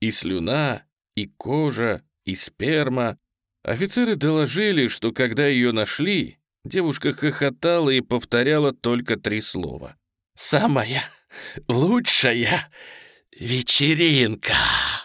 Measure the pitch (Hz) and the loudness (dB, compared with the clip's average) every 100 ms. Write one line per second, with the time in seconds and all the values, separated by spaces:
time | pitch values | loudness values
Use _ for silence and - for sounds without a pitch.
0 | 113 - 85 92 82 139 147 110 _ _ | -4 -2 -2 -2 -2 0 -2 -4 _ _
1 | _ - 101 - - 143 151 113 117 98 | _ -10 -10 -10 -4 -2 -2 -2 -2 -2
2 | _ _ - 92 - - 110 151 135 127 | _ _ -10 -6 -6 -6 -2 0 0 -2
3 | 120 - _ _ _ _ - 113 196 240 | -4 -6 _ _ _ _ -6 -4 -2 0
4 | 240 190 143 156 143 156 214 175 120 - | 2 2 2 2 0 0 0 2 0 0
5 | 117 - 127 117 143 131 123 113 107 - | -4 0 0 2 2 4 2 2 -2 -2
6 | 165 196 117 - _ _ 120 190 165 - | 0 0 -2 -8 _ _ -6 -2 0 0
7 | 143 139 156 139 139 123 170 170 151 131 | -2 -2 -2 0 -2 0 0 2 4 2
8 | 123 123 - 120 131 151 147 139 117 120 | 2 -4 0 0 2 2 2 0 0 0
9 | 120 110 - 107 - 95 82 65 64 - | 0 -2 -2 -2 -4 -6 -8 -8 -14 -20
10 | _ _ _ - - 147 226 135 110 135 | _ _ _ -6 0 2 4 2 0 -4
11 | - - _ - - - - 120 160 240 | -6 -12 _ -18 -16 -12 -2 0 2 2
12 | 247 - 127 117 113 180 - - - - | 2 2 2 2 0 0 -4 -16 -20 -20
13 | - - _ - 117 127 120 - 147 160 | -20 -20 _ -12 -4 -2 2 2 2 4
14 | 170 143 113 107 - - - - - - | 4 4 2 0 -2 0 0 0 -2 -6